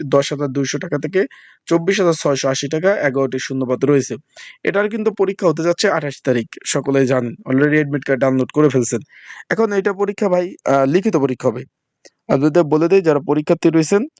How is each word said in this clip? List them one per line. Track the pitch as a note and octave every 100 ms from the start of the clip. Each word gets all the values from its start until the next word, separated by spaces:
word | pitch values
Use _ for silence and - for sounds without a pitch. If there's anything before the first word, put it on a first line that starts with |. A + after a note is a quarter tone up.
দশ | D3 C#3 C#3
হাজার | C#3+ C#3+
দুইশো | C3 C3+ D3
টাকা | F3 D3
থেকে | D3 F#3 A3+ - - _ -
চব্বিশ | E3+ E3 G3+
হাজার | F3+
ছয়শো | D#3+ D#3 C#3 C#3
আশি | C3+ C#3
টাকা | D#3+ F#3 G3+
এগারোটি | C#3+ C3 C3+ B2+
শূন্যপদ | - C3+ B2+ B2 C3+
রয়েছে। | C#3+ B2 C#3 _ - - -
এটার | - F#3+ G#3
কিন্তু | A3 G#3+
পরীক্ষা | - G3 G3 F#3
হতে | D#3
যাচ্ছে | E3 E3+ G3+
আঠাশ | E3 D3 -
তারিখ, | - A#2+ A2+ - -
সকলেই | D3+ C3+ C3+ C3+
জানেন, | C3 A#2+ - -
already | C3 D3
অ্যাডমিট | D3+ D3 C#3
কার্ড | C3+ C3+
ডাউনলোড | C3+ C3 B2
করে | - D3+
ফেলছেন। | C3+ A#2+ A#2 - - - - -
এখন | - A3
এটা | G3+ G3
পরীক্ষা | F#3+ G3+ G3+ G#3
ভাই, | F3+ F3+ - -
আহ, | C#3 C3+
লিখিত | E3+ G#3 E3+
পরীক্ষা | C3+ B2+ B2+
হবে। | A2+ C3 _ _ _ _ _ -
আর | C#3+
যদি | D3 D#3
বলে | D#3 D#3 E3
দেই, | G3
যারা | E3 C#3+
পরীক্ষার্থী | D#3 D3 D3 E3+ E3
রয়েছেন, | D#3+ D#3 G3+ C#4+ _